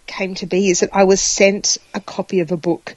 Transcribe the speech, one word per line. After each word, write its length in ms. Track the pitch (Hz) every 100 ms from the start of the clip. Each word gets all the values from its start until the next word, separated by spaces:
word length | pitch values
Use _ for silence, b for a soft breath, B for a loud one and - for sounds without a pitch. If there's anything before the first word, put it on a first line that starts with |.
| -
came 300 | - 190 190
to 100 | 180
be 240 | 185 196
is 120 | 175
that 100 | 196
I 100 | 196 190
was 140 | 196
sent 600 | - - 196 196 - - _ 208
a 40 |
copy 420 | - - - 190
of 100 | 156
a 60 | 175
book 380 | 170 165 -